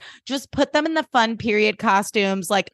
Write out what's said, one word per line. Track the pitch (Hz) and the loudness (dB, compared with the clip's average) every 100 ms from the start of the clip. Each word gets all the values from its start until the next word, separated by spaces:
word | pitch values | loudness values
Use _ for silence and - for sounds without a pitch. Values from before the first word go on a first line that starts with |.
| - - - | -18 -18 -10
Just | 262 - | -10 -6
put | - 277 | -2 0
them | 294 320 | 0 0
in | |
the | 320 311 | -2 0
fun | 247 226 226 | 0 0 -2
period | 208 208 214 208 | -2 2 0 0
costumes, | 220 196 208 220 196 190 170 | 0 2 2 0 0 -2 0
like, | 196 185 | 0 0